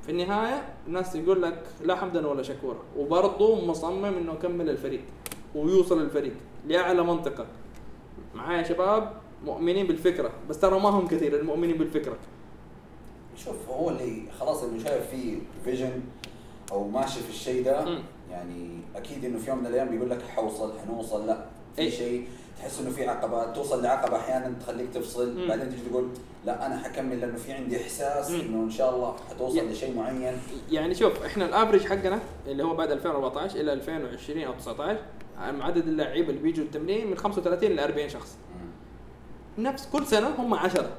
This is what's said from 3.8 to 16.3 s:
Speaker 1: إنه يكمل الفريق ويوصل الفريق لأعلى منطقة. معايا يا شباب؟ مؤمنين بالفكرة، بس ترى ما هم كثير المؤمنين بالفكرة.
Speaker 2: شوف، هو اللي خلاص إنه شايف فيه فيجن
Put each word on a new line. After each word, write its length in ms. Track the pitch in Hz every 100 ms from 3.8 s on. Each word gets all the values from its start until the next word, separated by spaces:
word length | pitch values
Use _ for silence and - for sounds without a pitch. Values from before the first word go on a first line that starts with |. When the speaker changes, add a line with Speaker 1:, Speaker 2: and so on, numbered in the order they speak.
| 165 190 202
Speaker 1:
إنه 280 | 185 165
يكمل 360 | 160 175 175 160
الفريق 320 | 131 135 131 - - - - - 151
ويوصل 460 | 151 190 175 165
الفريق 320 | 147 147 135 - - - 139
لأعلى 360 | 175 180 180
منطقة. 420 | 170 165 143 - 113 - - - - - - - - 110
معايا 220 | 135 175
يا 60 |
شباب؟ 500 | 165 170 185 214 208 - - - 147
مؤمنين 420 | - 165 190 185
بالفكرة، 440 | 160 175 175 139 - -
بس 100 | 151
ترى 200 | 190 190
ما 100 | 208
هم 180 | 202 175
كثير 280 | 147 143 147
المؤمنين 380 | 156 151 170 160
بالفكرة. 400 | 156 156 - 113 - - - - - - - - - - - -
Speaker 2:
شوف، 320 | - - -
هو 200 | 131 170
اللي 340 | - 123 110 107 -
خلاص 240 | 139 -
إنه 200 | 120 113
شايف 260 | 110 - -
فيه 280 | 131 120 101 - -
فيجن 380 | 127 127 127 127 123 - -